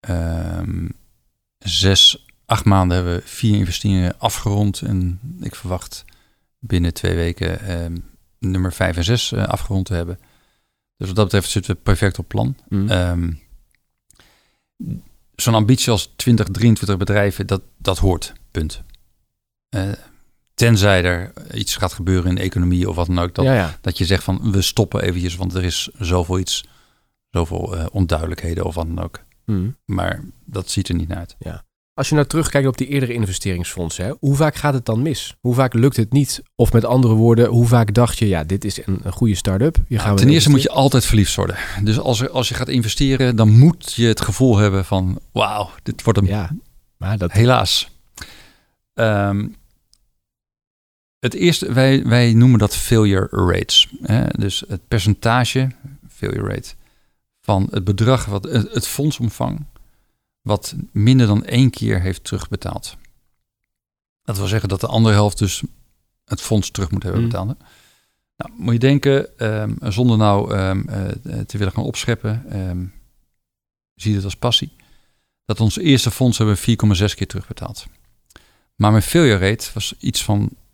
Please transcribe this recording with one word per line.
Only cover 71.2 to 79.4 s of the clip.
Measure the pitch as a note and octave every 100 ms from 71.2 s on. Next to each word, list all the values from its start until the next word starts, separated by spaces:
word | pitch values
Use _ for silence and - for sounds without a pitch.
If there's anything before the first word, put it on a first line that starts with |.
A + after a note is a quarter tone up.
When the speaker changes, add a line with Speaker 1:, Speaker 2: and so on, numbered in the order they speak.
| - -
Speaker 1:
te | G#2 G2+
willen | G2
gaan | -
opscheppen, | B2 - - A2+ G#2+ A2 -
ehm, | G2+ F#2 F2+ F2+ - _ _ _ _ _ _ _ _ _
zie | _ A2
je | G2+
het |
als | G2 -
passie, | B2 A#2 - _ _ _ _ _ _ _
dat | - G#2
onze | A2 -
eerste | F3 C3+ -
fonds | - B2+ A#2
hebben | G#2+ G2+
vier | - A2+
komma | G#2+
zes | F2+ G2+
keer | - -
terugbetaald. | G2 - - - - - _ _ _ _ - _ _ _ _
Maar | G#2+
mijn | G#2+
failure | - E3+ D#3 G2+